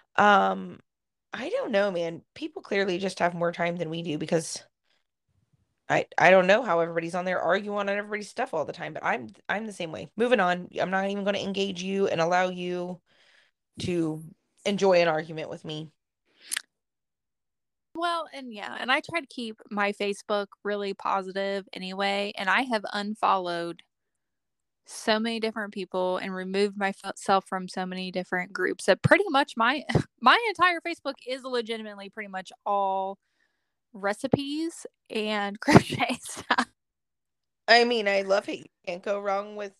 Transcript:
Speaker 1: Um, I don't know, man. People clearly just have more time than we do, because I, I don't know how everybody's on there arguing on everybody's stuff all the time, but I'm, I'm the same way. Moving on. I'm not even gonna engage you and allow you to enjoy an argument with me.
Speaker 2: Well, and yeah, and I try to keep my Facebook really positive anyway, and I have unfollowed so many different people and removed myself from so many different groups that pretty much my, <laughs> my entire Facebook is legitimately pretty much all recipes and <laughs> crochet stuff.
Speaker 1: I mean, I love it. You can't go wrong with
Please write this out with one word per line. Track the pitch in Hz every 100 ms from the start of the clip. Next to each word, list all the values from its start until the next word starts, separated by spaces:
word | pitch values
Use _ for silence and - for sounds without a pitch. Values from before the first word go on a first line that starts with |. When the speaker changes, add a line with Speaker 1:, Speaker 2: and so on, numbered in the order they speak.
| _ -
Speaker 1:
Um, | 208 196 196 190 185 - _ _ _ _ _
I | 208 277
don't | 508 427
know, | 202 202
man. | 175 170 165 - -
People | 320 -
clearly | - 202 196 175
just | 196 -
have | 175 175
more | 170
time | 175 175 175
than | 160
we | 165
do, | 170 151
because | 165 165 156 - - _ _ _ _ _ _ _ _ _ _ _ -
I, | 151 - -
I | 160
don't | 190 180
know | 214
how | 233 170
everybody's | 165 170 165 180
on | 180
there | 180
arguing | 165 190 208 208
on | 202
everybody's | 202 208 208 202
stuff | - 247
all | 160 139
the |
time, | 170 151
but | 160
I'm, | 165 226 226 - -
I'm | 196 220
the |
same | 196 165
way. | 151 - -
Moving | 240 240
on. | 180 180 180 -
I'm | 180
not | 190 196
even | 202
gonna | 196 202
engage | 196 196 196 180
you | 190 196 196
and | 160
allow | 165 180 185
you | 180 180 180 175 175 _ _ _ _ _ _ _ -
to | - 175 160 156 160 - _ _ 202
enjoy | 202 196 175
an | 170
argument | 156 160 160 151
with | 170 160
me. | 151 156 _ _ _ _ _ - - - _ _ _ _ _ _ _ _ _ _ _ _ 330
Speaker 2:
Well, | 349 339 294
and | 277 254
yeah, | 208 190 240
and | 233
I | 277
try | - 339
to | 277
keep | - 226 220 -
my | 208 202
Facebook | 202 208 202 - 208 202 -
really | 202 208 202
positive | 196 - 196 190 190 196 196 196
anyway, | - 185 190 196 202 202 -
and | 190
I | 202
have | 262 226 202
unfollowed | 202 202 214 202 196 175 170 170 170 _ _ _ _ _ _ _ _ _ _ -
so | - - 220
many | 226 226
different | 220 226 202
people | 202 180 185 185 180
and | 190
removed | 185 185 190 208 202
myself | 196 - 196 - - 196 -
from | 190 185
so | - 185
many | 185 185
different | 180 180 180 180
groups | 185 185 185 -
that | 185
pretty | - 339 415
much | 269 294 -
my, | 226 294 -
<laughs> | - - _
my | 233 349 466
entire | 339 359 330
Facebook | 339 320 285 - 240
is | 262
legitimately | 254 247 220 226 214 202 196
pretty | 220 202
much | 190 185 - 214
all | 202 196 190 190 196 _ _ _ _ _ _ _
recipes | 208 196 208 254 - 277 302 330 - - _ -
and | 220 214 214 202 208
<laughs> |
crochet | - 311 - - - 247
stuff. | - - - 247 247 _ _ _ _ _ _ _ _ _ -
Speaker 1:
I | 233
mean, | 240 240 202
I | 196
love | 196 196 214
it. | 208
You | - _ -
can't | 180
go | 214 202
wrong | 202 196 208 208
with | 202